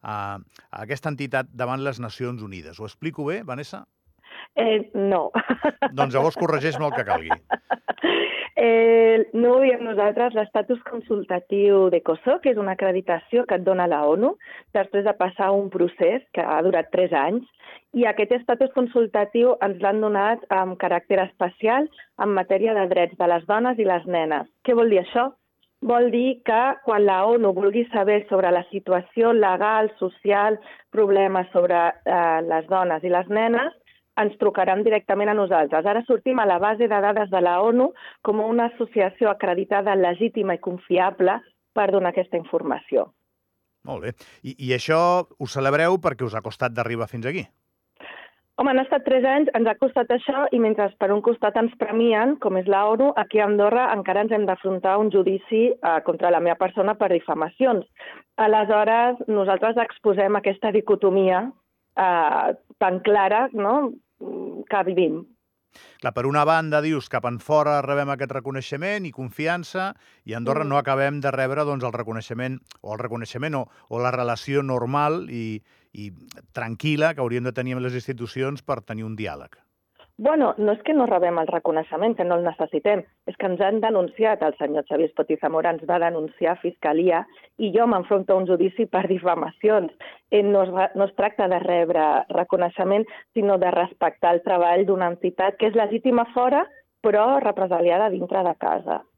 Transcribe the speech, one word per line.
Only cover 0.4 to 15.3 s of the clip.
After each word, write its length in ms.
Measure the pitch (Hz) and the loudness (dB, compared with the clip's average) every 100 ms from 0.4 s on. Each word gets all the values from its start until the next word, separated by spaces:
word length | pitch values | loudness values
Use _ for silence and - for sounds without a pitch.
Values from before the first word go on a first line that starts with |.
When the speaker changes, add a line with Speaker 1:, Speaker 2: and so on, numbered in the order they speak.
| - _ _ | -16 _ _
Speaker 1:
a 80 | - 107 | -16 -10
aquesta 260 | 139 160 | -8 -6
entitat 380 | 139 139 131 127 | -6 -4 -4 -6
davant 320 | 123 123 131 | -6 -6 -4
les 160 | 139 120 | -6 -6
Nacions 400 | 120 - 123 120 | -12 -8 -10 -8
Unides. 380 | 107 95 78 82 | -12 -14 -16 -16
Ho 80 | 107 | -16
explico 380 | - 156 156 147 | -10 -10 -6 -6
bé, 140 | 190 | -6
Vanessa? 400 | 202 127 147 - - _ _ _ _ - - - | -8 -12 -12 -16 -20 _ _ _ _ -20 -10 -2
Speaker 2:
Eh, 320 | 226 214 - | 0 0 -2
no. 340 | - 196 185 143 226 - 247 | -2 0 0 0 -4 -4 -2
<laughs> 320 | - - 277 | -2 -2 -6
Speaker 1:
Doncs 240 | 131 139 131 | -2 0 2
llavors 220 | 151 - | 0 0
corregeix-me 480 | 170 156 151 147 151 | -2 0 -2 -2 -4
el 80 | 139 | -4
que 80 | |
calgui. 320 | 104 - 80 - _ - _ - - - 339 - - - - - | -2 -4 -2 -6 _ -8 _ -8 -6 -6 -2 -2 -4 -6 -8 0
Speaker 2:
Eh, 680 | 233 226 226 226 226 226 220 226 | 2 4 4 6 6 4 2 2
no 160 | 240 | 4
ho 80 | 254 | 4
diem 220 | 269 240 | 4 2
nosaltres, 480 | 233 208 208 208 240 | -2 0 0 0 -2
l'estatus 460 | 220 214 220 208 240 - | -2 -2 -4 -2 -4 -6
consultatiu 1040 | 233 220 208 - 180 - 202 202 196 185 | -12 -6 -6 -4 -8 -4 0 4 6 4
d'Ecosoc 560 | 175 - 160 - 320 277 | 2 0 -2 0 0 0
és 80 | 220 | 0
una 160 | 196 | -2
acreditació 720 | 190 190 185 185 170 - 233 | -2 -2 -2 -2 -4 0 -2
que 140 | 247 185 | 0 0
et 60 | 180 | 2
dona 180 | 185 175 | 2 2
la 140 | 151 147 | 2 2
onu 240 | 165 240 403 - - - | 2 2 -2 -12 -20 -6
després 320 | 214 196 202 | -2 0 0
de 80 | 202 | 0
passar 380 | 208 185 | 0 -2